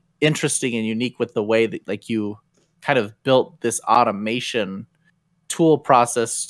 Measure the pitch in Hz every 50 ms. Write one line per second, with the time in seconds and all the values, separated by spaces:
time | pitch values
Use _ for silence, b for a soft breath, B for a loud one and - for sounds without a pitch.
0 | _ _ _ - 147 151 151 151 - 147 - - 143 127 117 113 110 110 113 110
1 | 123 120 - - 120 - - 117 104 107 113 113 113 104 92 - _ - 101 104
2 | - - 117 110 104 101 104 - _ _ _ _ _ _ _ _ - - 143 127
3 | 104 104 - _ - 139 127 131 - - - _ - 117 - - - - 110 120
4 | 120 113 101 98 107 107 117 123 123 - - 117 104 92 95 101 117 _ _ _
5 | _ _ _ _ _ _ _ _ _ - - - 170 160 151 143 - - 139 147
6 | 135 120 - 123 117 117 - - -